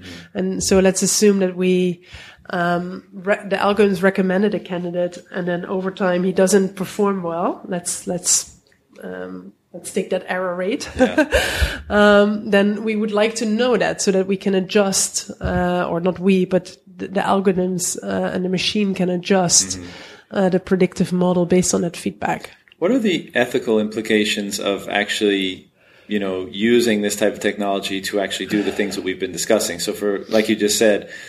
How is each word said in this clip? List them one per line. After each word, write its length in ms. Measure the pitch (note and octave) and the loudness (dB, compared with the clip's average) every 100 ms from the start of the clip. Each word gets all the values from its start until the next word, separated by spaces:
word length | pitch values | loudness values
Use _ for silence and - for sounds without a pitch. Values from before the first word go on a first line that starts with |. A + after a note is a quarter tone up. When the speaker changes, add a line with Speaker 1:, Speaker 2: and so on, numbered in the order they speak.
Speaker 1:
Mm-hmm. 360 | - - - G3+ | -14 -18 -12 -6
Speaker 2:
And 240 | F#3+ F#3 | -4 -2
so 160 | - F#3+ | 2 4
let's 220 | F#3+ F3+ | 4 2
assume 360 | F#3+ - G#3+ G3 | 0 4 4 4
that 160 | F#3 F3 | 2 0
we, 480 | F#3 F3+ F3+ E3+ - - - - - | 2 2 2 -2 -10 -20 -20 -20 -8
um, 540 | F3+ F3 F3 F3+ F#3 - | -2 0 0 -4 -10 -14
re-, 360 | G3 F#3 G#3+ G3 | -6 -2 -2 0
the 80 | F#3+ | 0
algorithms 460 | G3 G#3 G3+ F3+ | 2 4 4 4
recommended 520 | F#3+ F#3+ F#3 F#3 G#3 | 2 2 2 2 2
a 60 | F#3 | 0
candidate, 580 | - F3+ F3 F3 F3 - - | -6 -6 -4 -2 -4 -6 -12
and 140 | G3 F3 | -6 -4
then 160 | F3 | -4
over 260 | F#3 F#3+ F#3 | -4 -4 -4
time 340 | F#3 F#3+ F3+ | -2 0 2
he 80 | F#3 | 2
doesn't 440 | F#3 F#3 G3 F#3+ - | 4 4 4 2 -4
perform 460 | F3+ - G3+ G3 | -6 -2 0 0
well. 400 | E3+ E3 G#3 F4+ - | -4 -2 -2 -4 -6
Let's, 400 | F3+ F3 - - | -6 -6 -8 -6
let's, 540 | F3+ - - - - _ _ _ - | -4 0 0 -2 -16 _ _ _ -16
um, 500 | F#3 F#3 F#3 F#3 F#3+ - _ | -12 -10 -10 -12 -16 -20 _
let's 200 | F3 - | -16 -8
take 180 | G#3 F#3 | -4 -2
that 140 | F#3 - | -4 -4
error 260 | F#3 F#3 | -4 -4
rate. 360 | F3 F#3 C#4 - - | -4 -4 -4 -4 0
Speaker 1:
Yeah. 320 | B3+ - C#4+ | 0 2 0
Speaker 2:
<laughs> 340 | - - - - - - | 0 0 -2 -2 -4 -2
Um, 600 | G#3 G#3 G3+ G#3 G#3 A3 | 4 6 6 4 0 0
then 340 | G3+ G3+ G#3 | 2 4 0
we 120 | A3 G#3+ | -2 -2
would 140 | G#3+ | 0
like 220 | G#3 A3 A3 | 0 0 0
to 80 | A3+ | -2
know 300 | A3 B3+ G#3+ | 2 2 2
that 240 | E3 E3 | 0 0
so 120 | - | 2
that 140 | F#3+ F#3+ | 2 2
we 100 | G3 | 0
can 180 | G#3 | 0
adjust, 760 | F#3+ F#3 G#3 G3 F#3+ - - - - | 0 2 2 2 0 -2 -4 -8 -6
uh, 440 | F#3 F3+ F3+ F3+ - | -2 0 0 0 0
or 100 | E3+ | 0
not 180 | F3+ E3+ | 0 2
we, 260 | F#3 F#3+ F3+ | 4 4 4
but 300 | F#3 F3+ - _ | 0 -2 -18 _
the, 220 | F3+ F#3+ | -12 -6
the 120 | F#3+ | -2
algorithms, 800 | F#3+ G3 F#3+ F3+ F#3 F3+ - - | 0 2 2 2 0 -2 -4 -6
uh, 280 | G3 F#3+ F#3 | -4 -2 -2
and 120 | F#3 | -2
the 40 | F3+ | -2
machine 460 | F3+ - G#3+ G3+ | -2 0 0 0
can 140 | F#3+ F3+ | 0 0
adjust, 680 | F3+ F3+ G3 F3 - F#3+ F#2 | 0 2 2 4 2 0 -4
Speaker 1:
Mm-hmm. 580 | F2 - - - - G3+ | -10 -16 -18 -20 -8 0
Speaker 2:
uh, 120 | F#3 | 2
the 120 | F3+ | 2
predictive 520 | - F#3+ F3+ - F3 | 0 2 2 0 0
model 320 | F3+ F3+ F3+ | 2 2 2
based 300 | F3 F3+ F3+ | 2 2 2
on 80 | G3 | 0
that 140 | F3 - | -2 -4
feedback. 540 | G3 - E3+ E3 - - _ - | -8 -4 -4 -4 -8 -20 _ -4
Speaker 1:
What 120 | E3+ | 0
are 60 | C4 | 2
the 300 | G#3+ D#3 - | 2 -2 -2
ethical 440 | A#2+ B2 B2+ - A2 | -2 0 0 2 0
implications 800 | G#2+ A2 G#2+ G#2+ G#2+ G#2 G2+ G2+ | 0 -4 0 2 2 -2 -6 -4
of 280 | G2 F#2+ F#2+ | -4 -4 -2
actually, 800 | F#2+ G#2 - G#2+ G2 F#2+ F#2 - _ _ _ - | -2 -2 0 2 2 0 -6 -14 _ _ _ -6
you 120 | G#2 | -4
know, 280 | G2 F#2 F#2 | -2 -4 -6
using 520 | G2 A2+ A#2+ A2+ G#2+ | -2 4 4 4 2
this 140 | G#2 - | 0 0
type 160 | G#2+ | 0
of 60 | G2 | 0
technology 600 | G#2 G2+ G2+ G2 F#2+ G2 | -2 -2 -2 -2 -4 -6
to 180 | F#2+ G2+ | -4 -2
actually 260 | F#2+ - F#2+ | -2 -4 -2
do 160 | G#2 | -2
the 100 | G2 | 0
things 220 | F#2+ G2+ G2 | -2 -4 -4
that 80 | |
we've 160 | F2+ F#2 | -6 -4
been 120 | F#2 | -6
discussing? 480 | E2+ - G#2+ - F2 | -4 0 0 0 -6
So 120 | G#2 | -6
for, 280 | - G#2 G2 - | -4 -2 -4 0
like 200 | A2 G#2+ | 0 2
you 80 | G#2+ | 2
just 220 | G#2 - | 2 4
said, 320 | A2 G2 - - | 4 2 -2 -16